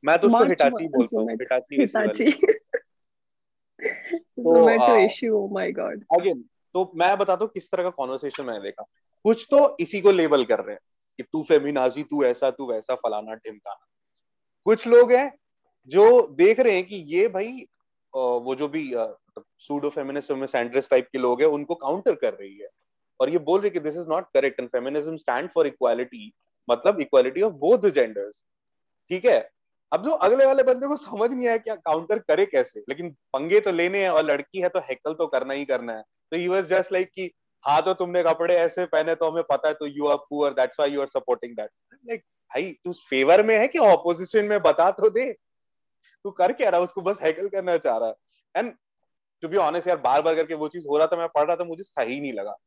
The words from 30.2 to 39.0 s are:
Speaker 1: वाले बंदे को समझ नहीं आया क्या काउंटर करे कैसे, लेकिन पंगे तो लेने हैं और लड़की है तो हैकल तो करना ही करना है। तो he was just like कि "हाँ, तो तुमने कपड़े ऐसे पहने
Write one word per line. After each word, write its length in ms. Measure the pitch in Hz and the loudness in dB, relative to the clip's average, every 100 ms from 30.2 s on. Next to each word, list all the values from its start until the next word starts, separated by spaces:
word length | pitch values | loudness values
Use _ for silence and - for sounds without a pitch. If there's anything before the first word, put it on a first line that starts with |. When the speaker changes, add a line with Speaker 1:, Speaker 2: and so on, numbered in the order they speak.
| 185 254 269 | 0 4 4
Speaker 1:
वाले 180 | 269 | 4
बंदे 240 | 254 247 277 | 2 0 -2
को 100 | 294 | -6
समझ 340 | - 202 233 | -8 -4 -4
नहीं 160 | 254 247 | -2 -2
आया 100 | 226 | -2
क्या 180 | 226 208 | -4 -8
काउंटर 440 | - 156 170 156 | -4 -4 -2 -4
करे 260 | - 160 196 | 0 0 2
कैसे, 340 | 139 123 107 113 | 0 -2 -6 -12
लेकिन 220 | 139 170 | -10 -10
पंगे 480 | 135 _ 135 156 202 | -14 _ -8 0 0
तो 120 | 208 | 2
लेने 320 | 170 175 196 | -2 -2 -2
हैं 60 | 190 | 0
और 160 | 156 156 | 0 0
लड़की 340 | 143 143 190 | -2 -4 -6
है 100 | 180 | -4
तो 100 | 180 | -4
हैकल 340 | 147 131 - | -6 -10 -8
तो 140 | 160 165 | -6 -2
करना 260 | 135 131 | -2 -4
ही 120 | 139 139 | -8 -4
करना 280 | 127 120 | -4 -4
है। 80 | 110 | -12
तो 360 | - _ _ 165 | -14 _ _ -6
he 100 | 175 | -2
was 160 | 185 | -2
just 280 | 175 185 180 | 0 -2 -2
like 160 | 185 185 - | -4 -4 -8
कि 160 | 185 _ _ _ 131 | -12 _ _ _ 0
"हाँ, 140 | 147 | 0
तो 120 | 160 | 0
तुमने 300 | 185 180 180 | -2 -2 0
कपड़े 320 | 165 160 170 175 | 0 0 2 2
ऐसे 300 | 165 175 180 | 2 -2 -2
पहने 300 | 160 | -2